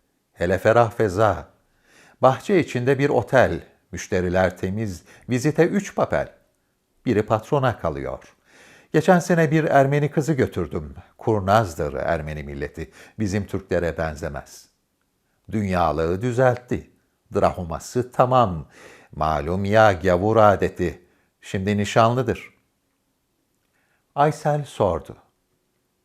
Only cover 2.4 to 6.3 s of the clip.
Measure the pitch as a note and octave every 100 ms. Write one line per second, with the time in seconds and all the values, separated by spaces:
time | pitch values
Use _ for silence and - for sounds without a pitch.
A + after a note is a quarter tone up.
2.4 | - F#3+ B2+ B2+ B2 C3 C#3+ A#2+ G#2+ C3
3.4 | F2+ E2 - _ _ E2+ - F#2+ F2+ F2+
4.4 | F#2 - F#2+ G#2 A2 F2 - - - B2
5.4 | D3 D3 E3 G3 G3 - - D2 -